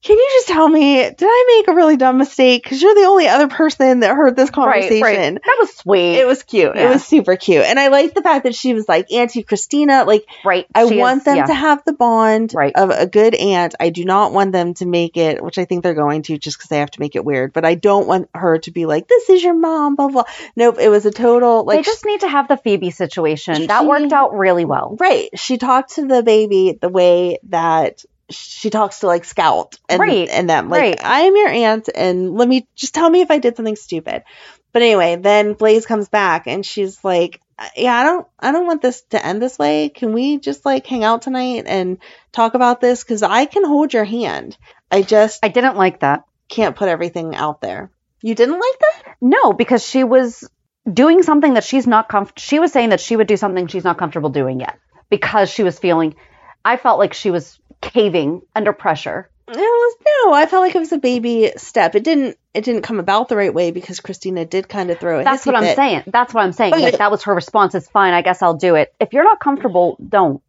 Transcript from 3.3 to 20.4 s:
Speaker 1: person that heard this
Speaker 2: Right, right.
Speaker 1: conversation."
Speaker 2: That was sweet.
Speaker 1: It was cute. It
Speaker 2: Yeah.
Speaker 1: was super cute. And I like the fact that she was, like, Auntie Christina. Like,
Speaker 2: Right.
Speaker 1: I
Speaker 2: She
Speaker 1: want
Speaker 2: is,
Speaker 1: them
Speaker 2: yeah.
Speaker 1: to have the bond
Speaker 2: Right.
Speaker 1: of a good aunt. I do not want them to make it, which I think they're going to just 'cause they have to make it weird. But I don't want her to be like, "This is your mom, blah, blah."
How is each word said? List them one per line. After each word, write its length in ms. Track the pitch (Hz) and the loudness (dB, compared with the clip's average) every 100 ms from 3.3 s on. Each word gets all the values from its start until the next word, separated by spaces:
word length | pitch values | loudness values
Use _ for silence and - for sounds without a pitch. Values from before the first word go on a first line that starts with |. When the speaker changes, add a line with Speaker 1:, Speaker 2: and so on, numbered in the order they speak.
| 233 294 | 2 2
Speaker 1:
person 520 | - 311 - 262 254 | 2 -2 2 2 4
that 140 | 214 | 2
heard 220 | 277 285 247 | 4 2 2
this 120 | 269 | 0
Speaker 2:
Right, 40 | - | 2
right. 340 | 254 214 190 | 0 0 2
Speaker 1:
conversation." 500 | 214 220 208 156 190 | 2 2 0 -2 -4
Speaker 2:
That 120 | - 508 | -2 0
was 140 | 427 | 0
sweet. 420 | - 175 190 175 170 | -2 0 2 2 2
Speaker 1:
It 80 | 254 | 2
was 160 | 262 | 0
cute. 320 | - 226 156 - | -2 0 0 2
It 40 | |
Speaker 2:
Yeah. 100 | 247 | 2
Speaker 1:
was 120 | 262 | 2
super 300 | - 302 185 185 | 2 2 2 -2
cute. 280 | - 165 | 2 2
And 140 | 214 262 | 2 2
I 80 | 277 | 2
like 260 | 277 311 | 4 2
the 80 | - | 0
fact 220 | 359 285 | 0 0
that 100 | 262 | 0
she 180 | 233 262 | -4 -2
was, 160 | 226 214 | -2 0
like, 220 | 170 190 | -2 0
Auntie 300 | 233 240 240 | -2 -2 -4
Christina. 600 | 208 202 - 294 294 269 208 | -6 -6 -2 0 2 2 4
Like, 180 | 214 - - | 2 0 -8
Speaker 2:
Right. 200 | 196 185 - - | -2 -2 -2 0
Speaker 1:
I 100 | 233 | 2
Speaker 2:
She 100 | 214 | 2
Speaker 1:
want 220 | 247 262 | 2 0
Speaker 2:
is, 20 | |
Speaker 1:
them 120 | 277 285 | 0 0
Speaker 2:
yeah. 80 | 294 | 0
Speaker 1:
to 80 | |
have 280 | 285 302 285 | 0 0 0
the 80 | - | -2
bond 600 | 302 240 226 220 220 226 | -2 0 2 2 2 -2
Speaker 2:
Right. 180 | 170 139 147 | -2 0 2
Speaker 1:
of 140 | 190 | 0
a 160 | - 185 | 0 0
good 280 | 208 220 | 4 2
aunt. 400 | 226 196 185 175 - | 2 0 0 -2 -2
I 80 | 170 | -4
do 140 | 170 | -4
not 280 | 180 190 214 | -2 0 0
want 200 | 170 196 | 0 0
them 220 | 185 175 | 0 -4
to 120 | 175 180 | -4 -4
make 300 | 175 170 170 | -2 -2 -2
it, 260 | 160 - | -2 -2
which 160 | - 180 | -6 -8
I 60 | |
think 180 | 180 180 | -4 -2
they're 120 | 175 | -2
going 280 | 151 147 151 | -2 -2 -2
to 160 | 147 151 | -6 -8
just 200 | 151 - | -8 -14
'cause 80 | - | -6
they 100 | 151 | -6
have 120 | 143 | -6
to 80 | - | -8
make 160 | 147 - | -8 -6
it 80 | |
weird. 280 | 131 139 131 | -4 -4 -4
But 120 | 160 | -2
I 100 | 160 | -2
don't 320 | 170 208 202 117 | 0 2 0 2
want 220 | 185 - | -2 -2
her 240 | - 180 160 | -4 -2 -2
to 120 | 160 | -4
be 160 | 170 160 | -8 -4
like, 220 | 151 - | -4 2
"This 200 | 480 466 | 0 4
is 120 | 370 | 2
your 120 | 349 | 4
mom, 420 | 339 330 320 294 285 | 0 0 -2 -2 0
blah, 120 | 277 | 0
blah." 160 | 269 - - | 0 -4 -8